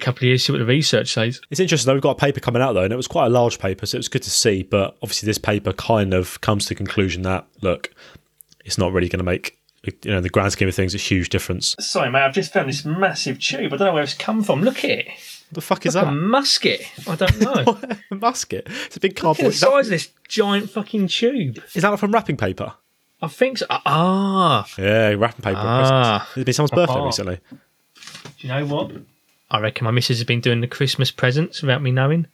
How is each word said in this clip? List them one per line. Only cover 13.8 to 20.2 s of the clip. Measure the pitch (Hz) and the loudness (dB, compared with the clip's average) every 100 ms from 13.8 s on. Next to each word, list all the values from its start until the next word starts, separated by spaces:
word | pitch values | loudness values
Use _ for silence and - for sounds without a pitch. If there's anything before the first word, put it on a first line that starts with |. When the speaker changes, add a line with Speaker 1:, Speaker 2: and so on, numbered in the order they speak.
| 196 | 2
Speaker 1:
know | |
where | 160 | 2
it's | 143 | -2
come | - - 220 | -4 -4 -2
from. | 208 139 | 0 2
Look | 220 269 | 2 0
at | 285 | -4
it. | - - - - - _ | -4 -4 -12 -18 -20 _
Speaker 2:
The | 170 | -12
fuck | - 190 170 | -4 -2 0
is | |
Speaker 1:
Like | 165 | 0
a | 160 | 0
Speaker 2:
that? | |
Speaker 1:
musket. | 143 185 262 277 - 156 101 - - 160 | 0 2 0 2 2 2 0 -6 -14 -8
I | 160 | -2
don't | 185 208 | 2 2
know. | 226 | 2
Speaker 2:
<laughs> | 240 | 2
What? | 233 214 254 208 - | 2 0 -4 -12 -10
A | 196 | -2
musket? | 233 247 - 95 - 214 - | -2 -2 -6 -8 -8 -12 -12
It's | - | -4
a | |
big | 190 | -4
Speaker 1:
Look | - | 0
at | |
Speaker 2:
cardboard. | 165 156 190 | 0 2 2
Speaker 1:
the | |
Speaker 2:
Is | - | 4
that, | 190 | 4
Speaker 1:
size | 277 240 | 4 2
of | |
this | 170 - _ | 0 -4 _